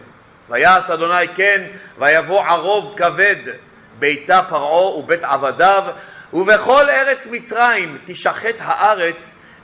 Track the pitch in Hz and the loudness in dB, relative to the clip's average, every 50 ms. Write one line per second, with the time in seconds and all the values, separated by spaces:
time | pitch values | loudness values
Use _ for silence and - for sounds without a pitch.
0 | - - - _ _ _ _ _ _ - 120 123 147 175 185 180 175 - 170 160 | -16 -20 -20 _ _ _ _ _ _ -6 -2 2 4 4 4 4 2 -2 -4 -4
1 | 165 170 175 180 175 170 - 185 190 202 202 196 185 170 - - - - - - | -2 0 0 0 -2 -2 -2 -2 0 0 0 0 -4 -8 -14 -20 -20 -20 -8 -2
2 | 135 143 156 165 156 147 185 202 151 156 170 170 156 185 208 208 175 151 - - | 2 2 2 2 2 0 0 0 2 2 0 0 0 0 -2 -2 -2 -6 -4 -2
3 | 175 175 165 180 190 208 190 - - 131 107 - - - - - - _ - 113 | -2 0 2 2 2 2 2 0 -6 -12 -14 -16 -18 -20 -20 -20 -20 _ -8 -4
4 | 139 147 147 139 - - 180 190 180 - 165 147 139 143 160 175 185 190 165 156 | -2 -2 -2 -2 0 2 2 2 2 0 -4 -4 -2 0 2 2 2 0 -2 -6
5 | 131 131 165 170 135 127 147 - 143 131 127 127 170 190 196 196 196 190 - - | -4 -4 -4 -4 -2 -2 -2 -2 -2 -4 0 2 4 4 4 2 0 -4 -8 -14
6 | - - - - - - - 160 185 196 214 208 208 247 262 285 285 285 269 262 | -18 -20 -20 -20 -18 -8 -4 -2 2 4 2 4 4 4 4 4 4 4 2 0
7 | 269 277 262 262 - 226 233 226 - - 214 226 240 240 233 202 180 160 143 131 | 0 -2 -2 -4 -6 -10 -12 -12 -10 -6 -2 0 2 2 2 0 -4 -6 -10 -14
8 | - - 180 - - 160 165 - - 220 220 - - 151 160 - 185 208 214 190 | -16 -16 -12 -6 -4 -4 -4 -2 -6 -6 -6 -6 -6 -4 -2 0 2 2 2 2
9 | 170 170 165 170 - - - - - - - - | 0 -4 -4 -6 -12 -20 -20 -20 -20 -20 -20 -20